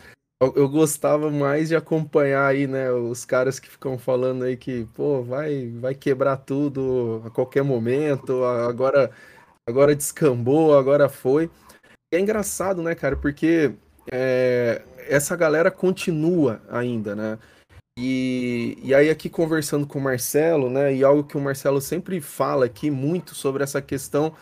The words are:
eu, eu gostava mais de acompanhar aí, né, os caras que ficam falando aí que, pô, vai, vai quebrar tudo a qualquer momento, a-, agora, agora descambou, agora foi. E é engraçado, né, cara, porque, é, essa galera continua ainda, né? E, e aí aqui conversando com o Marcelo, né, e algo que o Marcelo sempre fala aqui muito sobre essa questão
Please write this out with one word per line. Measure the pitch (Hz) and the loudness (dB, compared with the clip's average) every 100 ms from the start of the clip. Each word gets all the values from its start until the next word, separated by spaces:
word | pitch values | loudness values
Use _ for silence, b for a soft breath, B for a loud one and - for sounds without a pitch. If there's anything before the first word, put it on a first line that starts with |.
| b - _ - | b -20 _ 0
eu, | 131 | 0
eu | 143 139 | 4 2
gostava | 147 160 - 143 147 151 | 4 2 2 0 0 0
mais | 147 139 147 160 | -2 0 0 0
de | 160 | -2
acompanhar | 160 160 156 156 143 139 139 | 0 -2 0 2 2 2 2
aí, | 139 139 | 2 0
né, | 135 131 | -2 -2
os | 123 120 120 | -2 -2 -8
caras | - 127 127 135 | -2 0 0 -2
que | - | -10
ficam | - 139 127 | -12 -8 -6
falando | 127 127 127 131 | -2 -2 0 -2
aí | 127 123 | -4 -6
que, | - 123 113 | -6 -8 -8
pô, | - 143 139 | -6 -2 -2
vai, | 120 131 151 143 120 117 | -4 -6 -4 -6 -6 -6
vai | 127 | -6
quebrar | 139 143 131 139 135 | -4 -2 0 0 0
tudo | - 139 147 135 131 127 117 113 113 | -4 -4 -2 -2 -2 -2 -2 -6 -6
a | |
qualquer | - 127 139 | -4 -2 0
momento, | 139 123 113 131 151 135 - 127 | 0 0 0 0 0 -2 -2 -2
a-, | 127 123 120 | 0 0 -2
agora, | 120 135 143 120 b b b b _ - | -2 0 2 2 b b b b _ -4
agora | 123 143 147 | 2 4 4
descambou, | - - 160 120 120 147 160 143 | -2 0 0 2 2 2 6 4
agora | 135 143 139 | 4 4 2
foi. | - 127 143 165 b b b b _ _ | 0 0 0 0 b b b b _ _
E | 170 | -2
é | |
engraçado, | 202 214 196 - 180 185 | 0 -2 -4 -4 -4 -4
né, | 165 | -4
cara, | 165 139 139 | -4 -4 -2
porque, | 147 143 160 165 143 - _ _ - | -4 -2 2 2 2 -2 _ _ -10
é, | 127 131 127 127 123 120 110 - - - | -4 0 2 2 2 0 -2 -6 -16 -2
essa | 143 - | 0 0
galera | 175 160 151 180 | 0 2 4 2
continua | - 185 185 - 156 156 180 139 107 - | 2 0 -2 -2 0 2 2 2 0 -6
ainda, | 110 123 117 104 104 | -4 -4 -4 -4 -6
né? | 110 110 b b b b - - | -6 -8 b b b b -18 -8
E, | 127 131 127 127 123 120 117 - | -4 -2 -2 -2 -2 -2 -4 -6
e | 127 | 2
aí | 135 151 | 4 6
aqui | 156 175 | 2 -4
conversando | - 160 160 151 147 143 | -4 0 0 0 -2 -2
com | 143 | -4
o | |
Marcelo, | 135 123 - 143 160 165 127 | -2 -2 0 2 2 2 2
né, | 131 143 | 2 2
e | 131 | 4
algo | 139 147 | 6 4
que | 147 151 | 2 -4
o | |
Marcelo | 139 139 143 139 | -4 -2 0 0
sempre | 139 156 185 185 | -2 -6 -6 -8
fala | 143 - 139 147 123 | -6 -4 -2 0 0
aqui | - 151 | -2 -4
muito | 139 139 180 - | -2 -2 -2 -6
sobre | - 139 135 | -8 -4 -2
essa | 139 143 | -4 -4
questão | - 135 - 143 156 156 | -6 -8 -4 -2 -2 -4